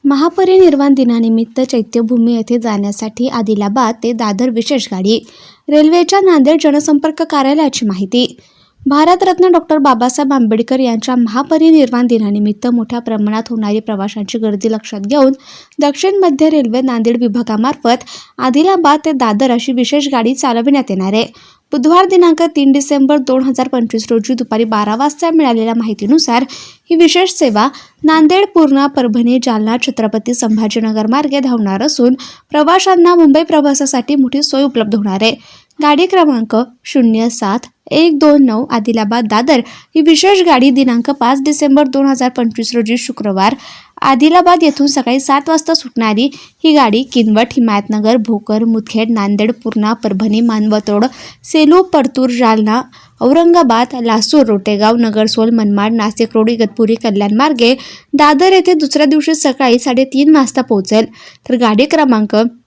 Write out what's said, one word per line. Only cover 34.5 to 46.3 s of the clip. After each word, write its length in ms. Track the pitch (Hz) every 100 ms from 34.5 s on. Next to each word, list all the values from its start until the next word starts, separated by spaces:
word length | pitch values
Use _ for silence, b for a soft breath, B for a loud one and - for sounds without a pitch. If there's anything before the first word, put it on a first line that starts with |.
| 269
उपलब्ध 320 | 277 247 220
होणार 280 | 208 208 190
आहे. 120 | 220 - b b b _
गाडी 280 | 294 294 370
क्रमांक 500 | 381 311 247 220 220 240 _
शून्य 440 | - 277 233 220 233
सात 360 | 220 202 226 - _ -
एक 280 | - 339 294
दोन 260 | 302 294
नऊ 200 | 262 220 269
आदिलाबाद 560 | 233 214 226 208 233 214
दादर 320 | 214 254 277 B B B
ही 60 | 320
विशेष 420 | 311 311 359 403
गाडी 280 | 339 269 269
दिनांक 400 | 262 262 233 233
पाच 320 | 277 240 277
डिसेंबर 420 | 269 294 294 269 285
दोन 200 | 277 277
हजार 220 | 262 254
पंचवीस 460 | 247 233 220 220
रोजी 220 | 233 214 240
शुक्रवार 580 | - - 208 190 196 269 B B B -
आदिलाबाद 600 | - 269 302 349 349 349
येथून 240 | 320 294 285
सकाळी 340 | 277 254 262
सात 280 | 269 277 285
वाजता 260 | 320 320
सुटणारी 540 | 330 247 - 220 214 269